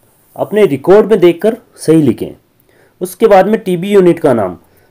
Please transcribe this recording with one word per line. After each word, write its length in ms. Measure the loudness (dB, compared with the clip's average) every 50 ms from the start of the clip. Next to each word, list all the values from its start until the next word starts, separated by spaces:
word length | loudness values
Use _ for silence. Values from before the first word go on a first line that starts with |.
| _ _ _ _ _ _ -12
अपने 300 | -10 -8 -4 0 0 0
record 440 | 0 -2 -2 0 2 2 2 2 2
में 100 | 0 2
देखकर 360 | 2 0 0 0 -2 -4 -4 -6 _ _ _
सही 260 | -6 -2 0 0 2
लिखें। 300 | 2 0 -2 -4 -8 -14 -14 _ _ _ _ _ _ _ _ _ _ _ _ _
उसके 260 | -12 -12 -4 -2 0
बाद 220 | 2 2 2 2 0
में 120 | -2 -4
टीबी 300 | -4 -6 -6 -6 -4 0
unit 280 | 0 2 2 2 0 0
का 160 | -2 -2 0
नाम, 240 | -2 -4 -6 -8 -12 _ _ _ _ _ _